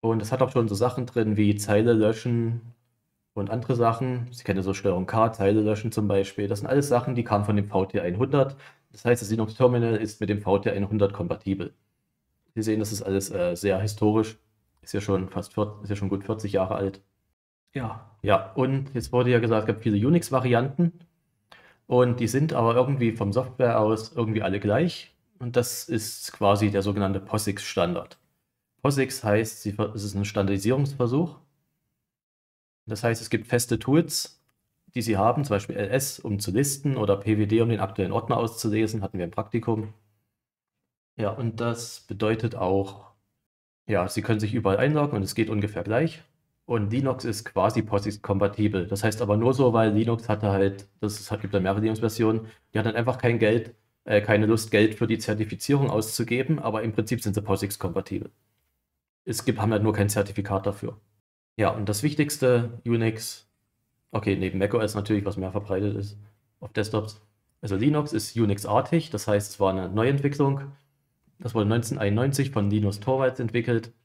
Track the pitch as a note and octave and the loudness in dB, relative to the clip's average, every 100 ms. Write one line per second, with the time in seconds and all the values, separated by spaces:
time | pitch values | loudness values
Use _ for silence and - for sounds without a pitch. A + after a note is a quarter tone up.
0 | A2+ A2+ G#2 B2+ B2+ B2+ A2+ G#2 A#2+ B2 | 2 0 0 2 2 2 0 2 0 -2
1 | B2 A#2+ A2 G#2+ G#2 G#2 G#2 G#2 A#2 A2 | -4 0 2 4 4 2 2 4 6 6
2 | A2 A2+ B2 A#2 A#2 A#2 - - _ _ | 4 2 0 0 0 -4 -8 -20 _ _
3 | _ _ _ - G2 A2+ A2+ A#2+ A#2 A2+ | _ _ _ -8 -4 -4 -2 2 2 2
4 | C3 B2 A#2+ - - F#2+ F#2 F#2+ G2+ F2+ | -4 -4 -8 -10 -4 -2 0 0 0 0
5 | F#2 A2+ A2+ A2+ G2 G#2+ G#2+ G#2 A2 A2 | 0 2 2 2 2 4 2 0 -2 -2
6 | G#2+ G2 G2 - G2+ G#2 - C#3 C#3+ B2 | 0 0 0 -4 -4 -4 0 0 2 0
7 | A#2+ A#2+ A2+ G#2 G#2 G#2 G2+ F#2+ F#2+ G2+ | 0 -2 2 2 2 0 2 0 0 -2
8 | F2 F#2 C3 C#3+ C3+ - - _ _ - | -2 -2 2 2 2 -2 -20 _ _ -6
9 | A#2+ A#2+ G2+ A2+ A2 - B2+ B2 A#2 A2 | 0 0 2 -2 -2 4 4 6 2 0
10 | G#2+ - G2+ G2+ F#2+ G2 G#2+ G2+ G2 G#2+ | -2 -4 -2 -2 2 2 2 -2 -2 2
11 | G2 - F2 E2 - G2 E2+ _ _ _ | 2 0 -6 -6 -4 -4 -6 _ _ _
12 | _ _ _ _ _ - A2 A2 G#2 G2+ | _ _ _ _ _ -6 0 0 -2 -6
13 | G2 F#2+ F#2+ F#2+ F2+ F2 G2+ F#2+ G#2 - | -2 -2 -2 -2 -2 0 0 0 -2 2
14 | G#2+ A2 A2 - _ _ _ _ - G#2 | 4 4 0 -6 _ _ _ _ -8 -6
15 | G2+ F#2+ F#2+ - F#2 - G#2 G#2 G2+ G2+ | -2 -2 -2 -8 -6 -4 -4 -6 -8 -4
16 | G2 G2 - G#2+ G#2 G2 F#2 G#2+ G2 - | -2 -4 -4 -6 -2 -2 0 -2 -4 -6
17 | _ _ _ _ _ _ _ C3+ A#2 - | _ _ _ _ _ _ _ -8 -8 -10
18 | - _ G2+ F#2+ - - C3+ C3+ C#3 B2 | -18 _ 2 2 2 -2 0 0 -4 -8
19 | - B2 B2 A#2+ A2+ A2+ G#2+ G2+ A#2 G#2 | -2 0 4 2 4 0 0 -2 0 2
20 | A#2+ E3+ E3 C3 B2 A#2+ C3 C#3 E3+ - | 4 2 2 -2 2 2 2 0 0 0
21 | - _ _ _ _ - - _ _ B2 | -20 _ _ _ _ -20 -20 _ _ 4
22 | B2 A#2+ A#2 C3 D#3 C#3 A2+ A#2 B2+ C#3 | 4 2 0 0 0 2 4 4 2 2
23 | A#2 A2 G2+ G2+ B2+ - B2 A2+ G#2+ A2 | 0 0 0 0 -2 0 2 4 2 0
24 | A2 - A2 G#2+ F#2+ G2 G#2 A2 E3+ - | -4 -4 -2 0 -2 -2 0 2 0 -2
25 | - _ _ _ B2 B2 A#2+ - - A2+ | -16 _ _ _ -2 0 0 -6 -4 -4
26 | G#2+ - - - G#2 G2+ G#2+ G2 G2 G2+ | -4 -10 -14 0 4 4 4 2 0 0
27 | G2 G2 - G#2+ G#2 G2+ - - E3+ F3 | 0 -2 -2 -4 -2 -6 -4 0 0 0
28 | - - _ _ _ _ _ _ C#3+ C#3 | -8 -20 _ _ _ _ _ _ 0 2
29 | C3 - G#2+ G#2 A2 - G#2+ G#2 G#2 G#2 | 0 -2 0 2 0 -6 -8 -4 -4 -4
30 | G2+ F#2+ G2+ - G2 G2 G#2 C3 C#3 - | -6 -4 -4 0 0 2 0 0 0 -2
31 | A#2+ C3+ E3+ - _ _ _ _ _ _ | 0 0 -2 -6 _ _ _ _ _ _
32 | _ _ _ _ _ _ _ _ - A2 | _ _ _ _ _ _ _ _ -10 -2
33 | A#2+ A2+ - A2 - B2 - A2+ - D3 | 0 0 -2 -4 0 -2 0 -2 2 2
34 | E3+ - - _ _ _ _ _ _ B2 | 2 -4 -6 _ _ _ _ _ _ -6
35 | A2 G2 G#2+ D3+ C#3 G2+ - - G2 C3 | -2 2 4 2 0 -2 -2 -6 -2 -2
36 | C#3 - A#2+ G2+ - G2 C#3 - D3 B2+ | -4 -8 -6 -4 -2 0 0 -2 -2 -2
37 | G#2 G2 A2 G#2+ G#2 A2 A2+ A2+ F#2+ - | 2 2 2 2 4 2 2 2 -2 -2
38 | F#2+ G2 - A#2 A2+ - A2+ G#2+ A2 A2 | -2 -2 0 0 0 -2 -2 0 0 -2
39 | F#2+ F#2 E2+ - A2 A#2+ A2+ A2 G#2+ - | -6 -6 -6 -6 -4 -4 -2 -4 -4 -14
40 | _ _ _ _ _ _ _ _ _ _ | _ _ _ _ _ _ _ _ _ _
41 | _ - G#2 - A#2 G#2+ A#2 A#2 - - | _ -6 -4 -2 -4 -2 -4 -4 -10 -16
42 | _ G2 G#2+ A2 A#2 - F#2 G2 G2 - | _ -2 0 0 -2 -2 0 2 0 -8
43 | - _ _ _ _ _ _ _ - G2+ | -20 _ _ _ _ _ _ _ -2 0
44 | F#2 - G2+ A2 G#2 B2 G2+ F#2+ C3+ D3+ | 0 -4 -2 0 0 0 2 2 2 2
45 | C#3+ A2 G2 - G#2+ G#2+ G2+ F#2 F2 A2+ | 0 -2 -4 -2 0 0 -2 -4 -2 0
46 | D#3+ - _ _ _ _ - A#2+ G2+ A#2+ | 0 -4 _ _ _ _ -4 -2 0 0
47 | C3+ - B2 G#2 - - G2 A#2 G#2 G2+ | 0 -2 -4 -6 -4 0 2 2 0 -2
48 | G#2 G#2 - G2 G2+ - G#2 G2 F2 F#2+ | -2 -8 -2 0 0 2 0 0 -2 -2
49 | A2+ G#2+ G#2+ G#2 A#2 B2+ C3 A2+ A2 G#2 | -2 -2 0 2 4 4 4 4 4 4
50 | A2 A2+ - G#2 G#2+ G2 G2 G2 - _ | 2 -2 -2 0 2 2 2 0 -16 _
51 | G#2 G2+ - G#2 F#2+ G2 F#2 G2+ A2 G#2+ | -6 -6 -8 -6 -2 0 0 0 0 0
52 | A2+ - A2 A2 A2+ - _ G#2+ A2 A2+ | -2 2 2 2 -4 -20 _ -2 0 0
53 | A#2 - B2 A#2 G#2+ A#2 A#2 - _ _ | -2 2 2 4 4 4 0 -16 _ _
54 | - G#2 G#2 G#2 G#2+ A2+ - G#2 A2 A2 | 2 2 6 4 6 2 4 4 4 2
55 | A2 A2 - G#2+ G#2+ - - C#3 C3+ G2+ | -2 -2 -2 -4 -4 -6 0 2 2 -2
56 | A2 - A#2 A#2+ B2+ D#3 A2+ G#2+ A2 G#2+ | -4 -4 -2 -2 0 -2 -2 -4 -2 -4
57 | G#2+ A2 G#2 G2 G#2 F#2+ G2+ - F#2 F2 | -2 -2 -2 -4 0 -2 -2 -4 -4 -4
58 | - G2 - _ _ _ _ _ _ _ | -6 -8 -10 _ _ _ _ _ _ _
59 | _ _ - B2+ - A2 G#2+ G#2+ G#2+ G#2+ | _ _ -8 -4 -2 0 0 2 2 2
60 | G2+ G#2 G2 - G2+ G2 G2+ G2+ A2 - | 0 2 -2 -4 -4 -2 -2 -6 -10 -12
61 | _ _ _ _ _ - G2+ - G2+ G#2 | _ _ _ _ _ 0 0 0 -2 0
62 | D3+ D3 D3 - C3 B2 A#2 - A#2+ A#2 | -2 0 -2 2 2 2 0 -6 -2 0
63 | A2+ A2+ - - _ _ _ _ _ _ | 0 -2 -10 -14 _ _ _ _ _ _
64 | _ A2+ G#2 F#2 F#2 F#2+ G2+ A#2 G#2+ G#2+ | _ -4 0 0 -2 -2 0 0 -2 -4
65 | G2+ G#2+ G2 F#2+ F#2+ G2 G2+ F#2+ G2+ G#2+ | 0 0 0 -6 -6 -6 -4 -4 -2 -4
66 | G2+ - - _ _ _ - - G#2+ G#2+ | -8 -12 -20 _ _ _ -8 -4 -2 -2
67 | G#2 - _ _ _ _ G#2+ G2 C3 D3+ | -4 -14 _ _ _ _ -4 0 2 2
68 | D3 A2+ G#2 A2+ G#2+ G2+ G#2 A2 C3+ E3+ | -2 -4 -4 0 0 0 2 0 2 -2
69 | D#3 G#2 - G#2 G#2 - G2 F#2+ F#2 G2 | 0 -6 0 0 -2 0 0 0 -2 0
70 | A#2+ C#3 C#3 C#3 C#3 C#3 - - _ _ | 2 2 -2 2 0 0 -6 -16 _ _
71 | _ _ _ _ A#2 A2 G#2 A2+ A2+ - | _ _ _ _ -4 0 2 2 0 -2
72 | G#2 G#2+ C3 C#3 C#3 A2+ G2+ G#2+ G#2 G2+ | 0 2 0 0 -2 0 0 2 0 -2
73 | - C3 C3 B2+ A#2 A#2+ A#2+ A#2 A2+ _ | -2 2 0 0 -4 -2 0 -2 -2 _